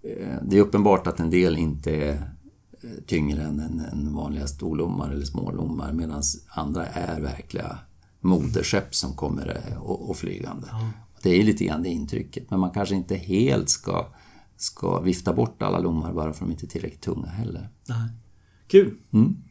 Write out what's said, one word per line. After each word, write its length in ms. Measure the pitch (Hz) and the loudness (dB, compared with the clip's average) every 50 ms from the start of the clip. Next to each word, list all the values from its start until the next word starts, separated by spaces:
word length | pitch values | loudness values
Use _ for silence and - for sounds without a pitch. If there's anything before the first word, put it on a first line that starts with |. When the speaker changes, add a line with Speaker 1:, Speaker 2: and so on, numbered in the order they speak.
Speaker 1:
eh, 340 | - - - - 95 - 65 - | -10 -10 -10 -8 -8 -6 -6 -6
det 140 | - - 98 | -2 6 8
är 40 | 101 | 8
uppenbart 460 | 101 101 - 104 101 104 98 90 - | 8 8 6 4 6 6 6 6 4
att 140 | 87 - - | 0 -2 0
en 100 | 82 82 | 0 4
del 260 | 87 90 90 92 82 78 | 6 6 6 6 4 2
inte 320 | 82 78 76 76 - 80 78 | 2 0 -2 -2 -2 -2 0
är, 160 | 76 73 73 | 0 0 -2
eh, 760 | 73 73 71 69 - - - - _ _ _ _ - _ - 117 - - - | -2 -4 -6 -8 -12 -16 -20 -20 _ _ _ _ -20 _ -16 -16 -14 -14 -6
tyngre 360 | - 104 80 76 73 73 73 | -2 0 0 2 2 0 -2
än 180 | 78 76 73 73 | -2 -4 -4 -4
en, 220 | 78 78 - 80 78 - | -4 -4 -6 -6 -6 -6
en 220 | 73 73 73 76 73 | -4 -4 -4 -4 -4
vanliga 320 | 76 76 76 73 73 71 | -4 -4 -4 -4 -4 -4
storlommar 640 | 71 - - - 82 78 76 85 87 92 90 73 73 | -6 -6 -6 -6 -4 -2 -2 -2 -2 -2 -4 -4 -4
eller 140 | 71 71 71 | -4 -4 -4
smålommar, 680 | 73 73 - 87 87 - - - - 80 73 71 71 | -4 -4 -4 -4 -4 -4 -4 -4 -4 -4 -4 -4 -4
medan 300 | 73 82 85 78 76 71 71 - - - - - | -4 -2 -4 -4 -4 -4 -4 -4 -4 -6 -12 -10
andra 380 | - 80 80 73 76 87 82 | -8 -6 -4 -4 -4 -4 -4
är 340 | 80 - 90 87 87 82 78 | -4 -6 -6 -4 -4 -4 -4
verkliga 580 | 73 69 69 - - - - - - - - - - - - - _ _ _ _ | -4 -6 -6 -8 -12 -10 -8 -8 -6 -8 -10 -12 -14 -20 -20 -20 _ _ _ _
moderskepp 760 | - 92 92 82 71 65 - - 82 - - 98 - - - | 2 2 4 4 2 0 0 0 0 2 0 0 -2 -2 -4
som 200 | - - 67 71 | -2 -2 -2 -4
kommer, 460 | - - 71 - - - 82 82 - - - | -4 -4 -2 -2 -4 -4 -6 -6 -6 -8 -8
eh, 120 | - - | -8 -8
och, 280 | - - 95 - - - | -4 -6 -6 -6 -4 -8
och 60 | 92 | -6
flygande. 520 | - - - - - 90 90 90 92 - - | -4 -4 -6 -6 -6 -8 -8 -8 -10 -10 -8
Speaker 2:
Ja. 200 | 113 110 113 113 107 - - - - - | -6 -6 -4 -6 -6 -10 -18 -20 -20 0
Speaker 1:
Det 80 | - 92 87 92 | 4 6 8 8
är 20 | 107 | 8
lite 200 | 107 98 - 95 | 6 4 4 0
grann 180 | 92 76 80 | 0 0 -2
det 60 | 87 90 | -2 -2
intrycket, 600 | 85 80 71 73 - 110 - - - - - - | -2 -4 -4 -4 -4 -6 -6 -6 -10 -12 -6 -2
men 100 | 98 95 | 0 0
man 100 | 92 90 | 0 0
kanske 240 | - 104 101 92 98 | 0 -2 -2 0 -2
inte 200 | 95 90 - 95 | -2 -2 -2 -4
helt 520 | 90 82 95 92 101 120 73 64 - - - | -4 -2 0 2 4 4 4 4 2 2 0
ska, 380 | - - - - 50 50 - - - - - - - - - _ _ | -2 -2 -2 -4 -4 -4 -4 -8 -14 -20 -20 -20 -20 -20 -20 _ _
ska 440 | - - - - - - 90 90 87 | -6 -6 -6 -6 -4 -2 0 0 2
vifta 320 | 85 92 87 - - 95 | 2 2 0 2 0 0
bort 300 | 82 - 120 113 - _ | 2 2 0 0 -2 _
alla 160 | 101 98 92 87 | -2 -2 0 0
lommar 340 | 87 87 82 80 78 85 | 0 0 0 0 -2 -2
bara 200 | 87 82 78 78 | -4 -2 -4 -4
för 120 | 76 80 92 | -4 -4 -4
att 40 | 90 | -4
de 20 | |
inte 160 | 82 - - | -4 -6 -8
är 20 | - | -8
tillräckligt 340 | - 82 - 82 - - | -8 -8 -8 -8 -10 -8
tunga 240 | - - - - - | -6 -6 -4 -4 -6
heller. 420 | 85 87 104 117 117 - - 101 - - _ _ - | -6 -6 -6 -6 -6 -6 -10 -12 -14 -16 _ _ -6
Speaker 2:
Nej. 200 | 120 117 113 113 - - - - - - _ _ _ _ _ - | -4 -4 -4 -4 -8 -12 -20 -20 -20 -20 _ _ _ _ _ 8
Kul. 260 | - 196 190 - - - _ _ | 8 8 8 8 0 -10 _ _
Speaker 1:
Mm. 240 | - 107 117 170 196 - - - | 6 6 6 6 4 -2 -6 -20